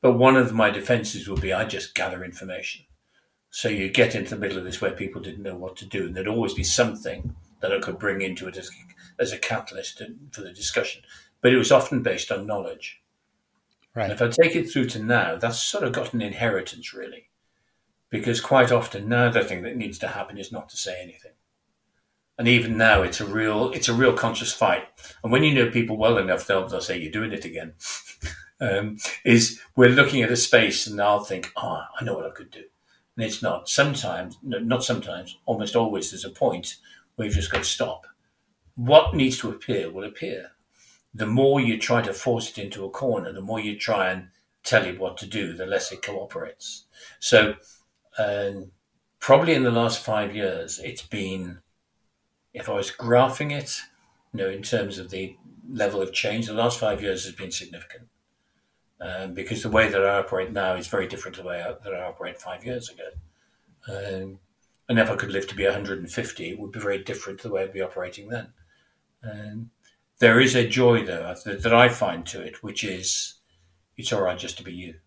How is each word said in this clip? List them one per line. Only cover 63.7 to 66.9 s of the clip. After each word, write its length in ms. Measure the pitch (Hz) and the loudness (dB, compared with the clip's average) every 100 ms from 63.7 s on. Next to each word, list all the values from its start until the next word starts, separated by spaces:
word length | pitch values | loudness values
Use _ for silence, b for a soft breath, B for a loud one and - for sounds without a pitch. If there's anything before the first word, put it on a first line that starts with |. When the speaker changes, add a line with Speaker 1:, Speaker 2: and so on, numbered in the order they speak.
| _ - | _ -12
Speaker 1:
Um, 500 | 98 101 95 95 95 _ _ _ _ _ | -10 -8 -8 -10 -14 _ _ _ _ _
and 100 | 117 | 2
if 120 | 110 | 2
I 60 | 101 | 0
could 160 | - | -4
live 140 | 98 98 | -4 -6
to 60 | - | 0
be 80 | |
a 80 | 98 | 0
hundred 260 | 95 98 95 | 0 -4 -8
and 120 | 87 | -8
fifty, 380 | - - - 82 | -8 -8 -8 -10
it 100 | 98 | -10
would 120 | 104 | -12
be 80 | 113 | -8
very 240 | 101 | -4